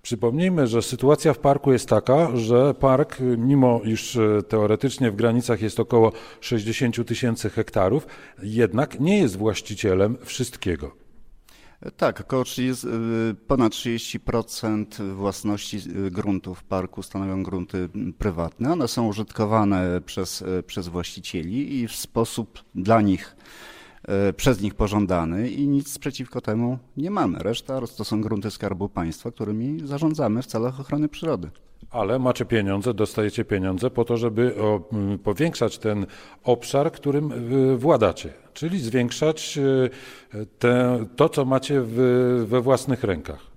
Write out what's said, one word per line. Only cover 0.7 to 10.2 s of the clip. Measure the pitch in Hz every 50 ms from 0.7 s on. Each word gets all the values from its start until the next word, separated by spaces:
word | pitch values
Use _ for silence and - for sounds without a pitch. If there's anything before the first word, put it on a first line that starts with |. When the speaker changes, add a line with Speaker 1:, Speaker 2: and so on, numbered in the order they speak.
| 117 117
Speaker 1:
sytuacja | 104 - 131 117 127 139 151 - - 160 135
w | -
parku | - 143 139 143 - 139
jest | 131 113 - -
taka, | 117 107 - - 131 151 170 147 120
że | 120 113 110 120 120 135 143 127
park, | - 139 135 131 131 151 - - - 131 127 120
mimo | 117 113 131 143 139 127 123 117 117 104
iż, | 113 110 110 - - -
e, | 120 110 107 107 104 98
teoretycznie | - - 110 104 104 107 104 - 131 - - 135 113
w | 101
granicach | 101 113 117 113 123 120 - 117 95
jest | 110 107 - -
około | 113 - - 117 113 110 - - - - - -
sześćdziesięciu | - - 127 110 101 113 113 - 135 120 113 - 113
tysięcy | - 117 - - 120 113 - - 104
hektarów, | - 113 104 - - 107 92 95 117 156 - - - - - - - - 92
jednak | 104 110 117 120 92 87 117 151 147 - -
nie | 135 175 202 208
jest | 175 117 92
właścicielem | 95 107 110 98 - - - 107 - - 101 92 95 98 107 123 -